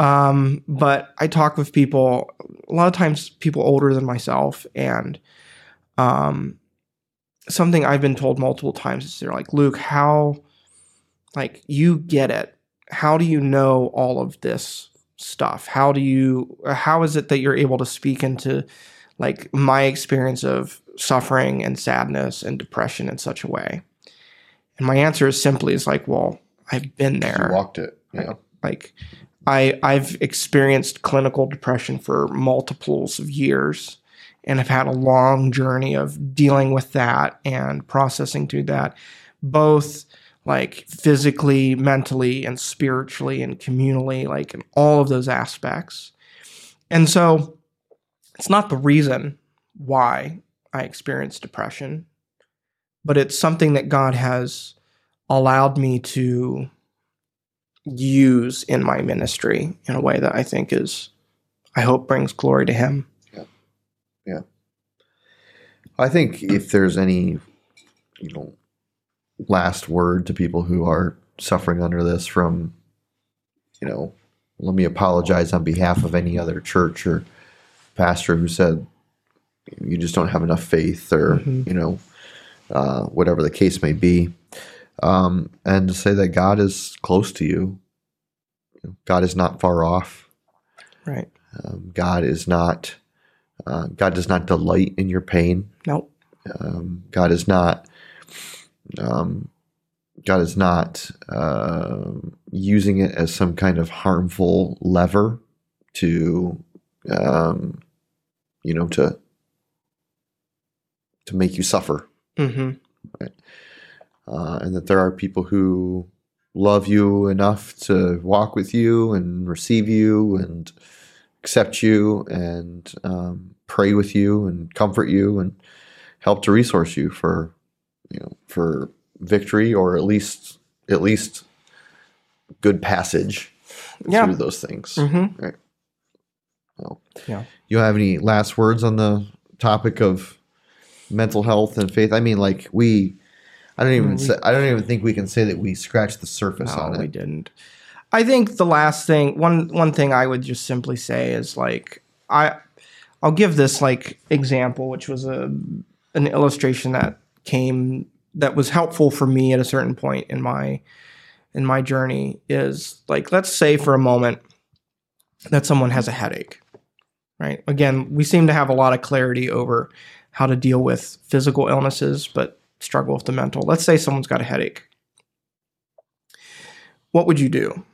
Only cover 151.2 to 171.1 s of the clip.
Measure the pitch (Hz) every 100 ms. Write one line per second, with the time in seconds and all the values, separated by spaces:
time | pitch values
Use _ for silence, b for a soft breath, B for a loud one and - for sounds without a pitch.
151.2 | 123 120 - - 62 58 - - _ _
152.2 | - 135 151 - _ _ b b b b
153.2 | 156 156 202 147 135 - 139 127 - -
154.2 | _ 151 131 135 127 127 131 131 - 131
155.2 | 131 131 127 - - - - _ _ -
156.2 | 143 143 143 143 135 127 127 127 120 -
157.2 | _ _ - 131 127 127 127 131 - _
158.2 | _ - 143 147 135 170 165 - 147 147
159.2 | 135 131 131 127 123 135 123 123 135 135
160.2 | - 135 127 135 135 135 b b b b
161.2 | b b b 139 131 131 131 135 131 135
162.2 | 139 127 - 139 139 69 - - - 143
163.2 | 147 180 190 - 151 147 143 135 127 123
164.2 | 120 117 _ _ _ _ _ _ _ _
165.2 | _ _ - 147 - 139 123 123 110 127
166.2 | 208 - - - _ - _ _ _ _
167.2 | _ _ 73 71 - 143 139 135 131 147
168.2 | 147 175 160 151 135 131 131 127 - 139
169.2 | 127 127 127 123 123 117 139 B B B
170.2 | B - 131 127 131 127 127 120 -